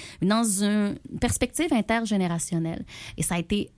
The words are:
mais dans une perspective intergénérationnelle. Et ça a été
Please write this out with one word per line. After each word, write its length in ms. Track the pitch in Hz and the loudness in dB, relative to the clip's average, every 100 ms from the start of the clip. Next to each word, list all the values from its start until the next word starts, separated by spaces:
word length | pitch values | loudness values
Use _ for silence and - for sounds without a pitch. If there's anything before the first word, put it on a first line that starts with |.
| - - | -14 -2
mais 60 | 175 | 2
dans 140 | 220 | 4
une 540 | 226 190 208 214 202 - - - | 2 2 2 2 0 -2 -10 -2
perspective 520 | 240 - 247 - 330 | 0 2 0 0 2
intergénérationnelle. 1120 | 262 202 226 226 208 180 170 - 165 165 - - - - - | 2 2 0 2 2 2 0 -2 -2 -2 -4 -10 -14 -16 -6
Et 60 | |
ça 140 | 151 175 | -2 -2
a 20 | |
été 320 | 175 208 - | 0 -2 -2